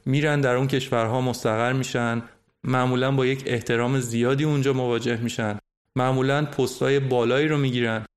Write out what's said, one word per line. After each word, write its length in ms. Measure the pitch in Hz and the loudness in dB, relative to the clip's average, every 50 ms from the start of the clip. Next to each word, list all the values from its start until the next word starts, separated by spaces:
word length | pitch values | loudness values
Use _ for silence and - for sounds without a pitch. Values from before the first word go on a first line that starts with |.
| - | -4
می‌رن 340 | 135 135 147 147 156 147 143 | 0 0 2 2 2 2 2
در 140 | 139 127 123 | 2 2 2
اون 120 | 127 135 | 2 2
کشورها 540 | 135 143 131 135 - 135 117 113 110 120 127 | 0 0 -2 0 0 0 0 0 0 0 0
مستقر 520 | 127 127 117 - - 117 107 110 120 123 | 0 -2 -2 -2 -2 -2 0 0 0 0
می‌شن، 500 | 131 135 127 - - 123 120 117 117 117 120 - - _ _ _ _ _ - | 0 -2 -2 -2 -2 -2 0 0 -2 -4 -6 -10 -16 _ _ _ _ _ -4
معمولاً 460 | 123 127 127 127 127 127 123 127 135 | -2 0 2 2 2 2 0 0 0
با 160 | 139 135 127 | 0 2 0
یک 160 | 127 135 135 - | 0 0 -2 -4
احترام 540 | - 123 117 - - 120 117 120 123 135 135 | -4 -4 -2 -2 0 0 0 0 0 0 0
زیادی 440 | 120 117 113 117 120 123 135 139 156 | -2 -2 -2 0 0 2 2 2 0
اونجا 280 | 156 147 143 131 139 | 0 0 2 2 0
مواجه 440 | 135 131 127 123 117 117 113 120 120 | 0 0 0 0 0 0 0 -2 -2
می‌شن، 420 | 113 117 117 - - 113 107 104 104 - _ _ _ _ _ - | -2 -2 -4 -4 -2 -4 -4 -4 -6 -10 _ _ _ _ _ -4
معمولاً 480 | 131 127 131 131 131 127 135 139 147 151 | -2 0 2 2 2 2 2 2 0 0
پستای 560 | 147 - - 127 120 - - 135 131 139 143 | -2 0 0 -2 0 0 -2 0 2 2 2
بالایی 480 | 135 131 127 123 117 117 123 135 151 156 | 2 2 2 2 2 2 2 2 2 2
رو 100 | 156 143 | 2 0
می‌گیرن 460 | 139 131 127 123 117 113 113 110 110 - _ | 0 0 0 0 0 0 -2 -4 -6 -10 _